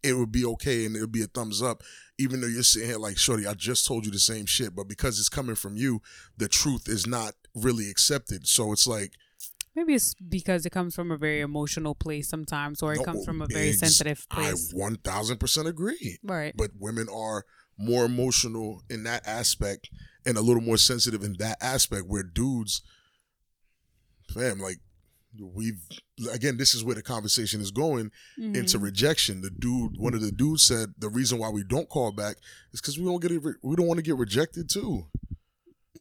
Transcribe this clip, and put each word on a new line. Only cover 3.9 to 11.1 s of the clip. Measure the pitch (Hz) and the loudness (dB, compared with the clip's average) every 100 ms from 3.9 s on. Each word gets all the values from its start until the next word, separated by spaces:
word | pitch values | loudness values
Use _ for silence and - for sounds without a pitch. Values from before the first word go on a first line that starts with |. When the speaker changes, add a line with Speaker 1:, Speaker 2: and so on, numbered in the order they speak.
| 120 | 0
Speaker 1:
you | 107 | -2
the | 98 | 2
same | - 110 101 | 2 2 0
shit," | - 110 | 0 0
but | 90 98 | -6 -10
because | 104 139 107 | -4 -2 0
it's | 107 | 0
coming | 147 123 | -2 -4
from | 107 98 104 | -4 -4 -2
you, | 131 113 - - - - | 0 0 -4 -20 -18 -6
the | 110 | 0
truth | - 151 123 - | 2 2 0 -2
is | 107 98 | -2 0
not | 123 107 - _ | -2 -4 -8 _
really | 113 123 117 101 | -2 0 0 0
accepted. | 95 - 139 - 95 - | 2 2 2 -2 -4 2
So | - 107 | 2 4
it's | 104 123 | 4 4
like, | 110 98 - _ - - - - | 2 -6 -10 _ -18 -14 -14 -8
Speaker 2:
Maybe | 311 330 | -2 2
it's | 262 - | 4 2
because | - 180 185 196 175 175 | -2 -6 -4 0 0 0
it | |
comes | 185 175 | -4 -4
from | 170 175 | -4 -4